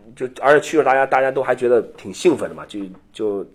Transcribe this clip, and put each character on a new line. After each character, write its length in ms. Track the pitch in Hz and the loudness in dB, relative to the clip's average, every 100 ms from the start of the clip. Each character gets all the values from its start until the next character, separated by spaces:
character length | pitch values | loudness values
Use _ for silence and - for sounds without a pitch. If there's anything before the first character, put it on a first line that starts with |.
| 113 - | -20 -10
就， 120 | 127 - | -10 -2
而 180 | 127 147 | 4 4
且 20 | |
去 180 | - 156 | 4 0
了 60 | |
大 100 | 131 | 2
家， 120 | 135 131 | 2 2
大 140 | 135 | 2
家 100 | 135 | 0
都 120 | 139 | -2
还 120 | 127 | -2
觉 140 | 127 120 | 0 2
得 120 | 120 95 - | 2 0 -8
挺 160 | 104 | -14
兴 240 | 92 180 123 | -2 2 2
奋 120 | 98 | -2
的 60 | |
嘛， 100 | 78 76 | -10 -14
就， 140 | 104 95 92 _ | -12 -14 -16 _
就， 340 | - 107 101 - | -8 -6 -6 -8